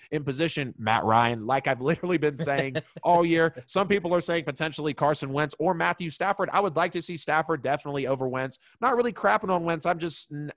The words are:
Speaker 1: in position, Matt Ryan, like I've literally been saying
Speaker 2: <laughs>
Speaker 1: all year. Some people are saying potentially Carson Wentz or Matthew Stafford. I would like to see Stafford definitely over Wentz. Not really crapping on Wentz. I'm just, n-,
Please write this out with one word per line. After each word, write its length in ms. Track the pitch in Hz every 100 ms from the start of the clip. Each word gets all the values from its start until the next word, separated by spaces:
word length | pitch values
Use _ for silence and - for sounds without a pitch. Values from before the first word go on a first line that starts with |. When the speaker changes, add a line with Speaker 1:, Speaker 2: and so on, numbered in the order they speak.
| -
Speaker 1:
in 120 | 151
position, 500 | 143 131 165 151 131 -
Matt 260 | 110 113
Ryan, 420 | 101 113 117 117 107
like 220 | 135 135
I've 140 | 123
literally 360 | 131 165 180 175
been 200 | 151 139
saying 400 | 151 139 135 156 -
Speaker 2:
<laughs> 140 | -
Speaker 1:
all 220 | 165 175 170
year. 280 | 165 160 131 -
Some 220 | 190 196
people 260 | 202 170 175
are 60 |
saying 240 | 165 170 147
potentially 480 | 135 160 147 151
Carson 400 | 139 147 151 139
Wentz 200 | 139 151 -
or 140 | 165
Matthew 360 | 170 170 175 175
Stafford. 400 | - 190 196 185
I 80 | 185
would 160 | 196 151
like 160 | 180
to 80 | 170
see 160 | - -
Stafford 440 | - 151 160 156
definitely 460 | 120 143 147 143 131
over 220 | 135 131
Wentz. 300 | 127 135 - _ -
Not 160 | 240 240
really 160 | 240
crapping 380 | 180 202 214 190
on 160 | 180 170
Wentz. 200 | 160 170
I'm 140 | 175
just, 320 | 165 - -
n-, 220 | 147 147